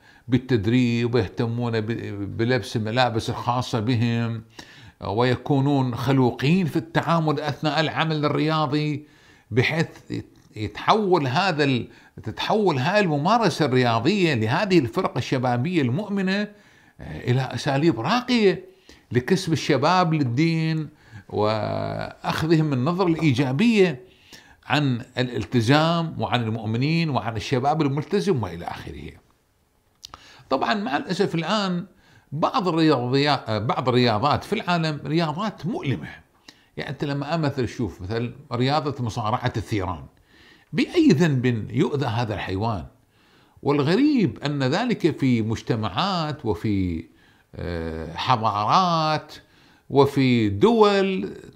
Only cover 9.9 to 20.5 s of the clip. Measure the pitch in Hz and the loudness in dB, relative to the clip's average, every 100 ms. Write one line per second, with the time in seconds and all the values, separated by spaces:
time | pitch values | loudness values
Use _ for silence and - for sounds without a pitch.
9.9 | - - 113 - _ _ - 104 - - | -6 -10 -10 -10 _ _ -10 -8 -6 2
10.9 | 202 202 180 139 135 196 151 143 127 - | 2 4 2 2 0 0 2 2 0 -2
11.9 | - - - - - - 202 202 139 139 | -14 -20 -14 -12 -8 -2 0 2 0 2
12.9 | 208 196 147 160 233 214 - 151 127 123 | 2 2 2 2 2 2 2 2 4 4
13.9 | 113 117 208 170 127 107 147 202 180 123 | 2 2 2 2 2 0 0 4 4 4
14.9 | - 185 - - 135 123 120 135 180 127 | 0 -2 -2 -2 0 0 0 0 0 0
15.9 | 131 208 196 185 196 208 - - _ _ | 0 -2 -2 -2 -2 -4 -8 -20 _ _
16.9 | - 123 156 - 123 131 123 156 139 165 | -18 -14 -8 -2 0 0 -4 -2 2 2
17.9 | 127 120 240 247 247 202 175 - - _ | 2 0 -2 2 4 4 2 -6 -20 _
18.9 | - - 113 123 185 - 156 - 139 143 | -20 -4 -2 2 0 2 -2 2 2 4
19.9 | 185 180 160 131 120 165 | 4 2 2 0 2 2